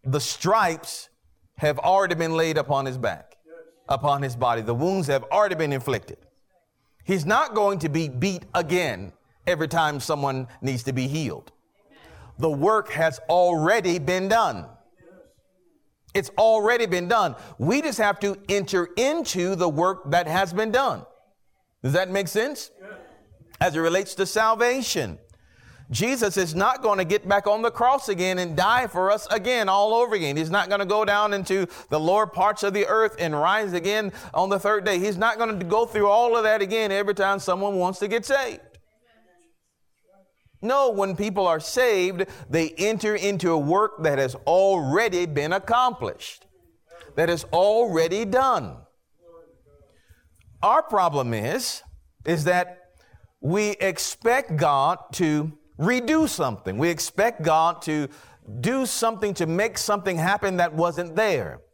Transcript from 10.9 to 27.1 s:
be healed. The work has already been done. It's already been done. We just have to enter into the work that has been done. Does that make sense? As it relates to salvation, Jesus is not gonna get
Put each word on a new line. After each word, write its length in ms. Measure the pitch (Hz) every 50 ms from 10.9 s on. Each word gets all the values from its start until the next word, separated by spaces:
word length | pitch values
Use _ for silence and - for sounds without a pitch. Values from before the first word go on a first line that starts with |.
be 160 | 131 127 127 131
healed. 420 | 143 160 156 113 80 65 - - _ _ _ _ _ _ _ _ - - - - - - - - - -
The 80 | - 160
work 440 | 151 139 147 202 220 214 202 -
has 260 | - 156 165 160 - - - -
already 680 | 170 180 180 180 175 160 151 170 214 233 185 185 170 180
been 300 | 143 151 180 185 190 196
done. 380 | 220 226 220 170 120 92 82 - - _ _ _ _ _ - - - - - _ _ _ _ _ _ _ _ _ _ _ _ _ _ _ _ _ -
It's 160 | 196 - - - -
already 480 | 214 220 226 220 208 214 208 233 233
been 220 | 196 185 180 175 175
done. 260 | 233 226 196 160 117 - - - - -
We 240 | 117 156 226 285
just 160 | 311 302 226 226
have 220 | 214 208 202 -
to 180 | 202 202 196 196 - -
enter 400 | 196 202 190 - 196 185 170 165 -
into 600 | - 247 269 302 339 320 - - 190 175 185 196
the 120 | 170 180 170
work 440 | 147 147 175 185 190 185 - 139
that 160 | 156 175 175 156
has 240 | 160 185 196 175
been 180 | 165 190 220 220
done. 340 | 214 254 277 247 143 98 - - - _ _ _ _ _ _ _ _ _ _ _ _ _
Does 120 | - 127 139
that 160 | 175 190 180
make 180 | 185 196 196 165
sense? 420 | - 208 226 277 294 - - - _ _ 190 208 208 - - - - - _ _ - _ - _ - -
As 140 | 156 180 147
it 60 | 160
relates 340 | 165 165 170 190 185 - -
to 100 | - 196
salvation, 960 | 185 - 214 220 220 226 214 240 240 247 269 240 - - 180 135 98 78 - _ _ - _ _ _ _ _ - - - - - -
Jesus 460 | 131 113 175 240 269 247 233 202 165
is 180 | 202 185 160 156
not 260 | 175 196 233 254 269
gonna 240 | 262 220 202 190 185
get 240 | 160